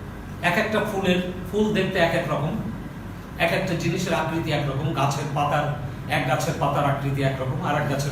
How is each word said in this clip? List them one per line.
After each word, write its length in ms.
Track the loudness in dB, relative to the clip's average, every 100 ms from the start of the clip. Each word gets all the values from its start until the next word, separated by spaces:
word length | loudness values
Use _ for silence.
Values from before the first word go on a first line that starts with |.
| -10 -10 -10 -2
এক 160 | 0 2
একটা 220 | 2 0 0
ফুলের, 280 | 0 2 2 0 -4 -2
ফুল 220 | 2 2
দেখতে 260 | 2 2 4
এক 160 | 4 2
এক 160 | 0
রকম, 220 | 0 0 -2 -4 -6 -8 -10 -12 -12 -10 -2 0
এক 60 |
একটা 240 | 2 0 0
জিনিসের 380 | 0 0 0
আকৃতি 380 | 0 0 0 0
একরকম, 420 | 0 0 0 0
গাছের 340 | 2 0 0 -2
পাতার, 320 | 0 2 2 0 -2 -6 -8 -2
এক 140 | 0 2
গাছের 260 | 0 0 0
পাতার 260 | 2 2 2
আকৃতি 360 | 2 0 2
একরকম, 420 | 2 0 -2 -2 0
আর 160 | 0
এক 80 | 2
গাছের 200 | 0 0